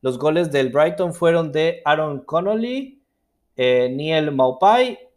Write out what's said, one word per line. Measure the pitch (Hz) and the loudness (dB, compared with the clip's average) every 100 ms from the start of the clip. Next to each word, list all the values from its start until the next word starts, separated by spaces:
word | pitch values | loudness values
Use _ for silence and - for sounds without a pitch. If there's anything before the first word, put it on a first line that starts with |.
Los | 131 123 | -4 -2
goles | 147 160 170 | 0 0 0
del | 143 131 | 0 0
Brighton | 127 156 - 180 | 2 0 0 -4
fueron | 160 170 165 165 | 0 2 2 0
de | 147 160 165 151 | -2 -2 -2 -2
Aaron | 151 156 143 - | 0 0 -6 -4
Connolly, | 160 190 220 240 254 269 _ _ _ _ _ _ - | -4 -2 -2 -4 -6 -10 _ _ _ _ _ _ -2
eh, | 127 123 127 131 | 2 2 0 -4
Neil | 151 160 151 | -2 0 0
Maupay | 139 131 - 190 233 254 247 - | 2 0 4 4 4 2 -4 -16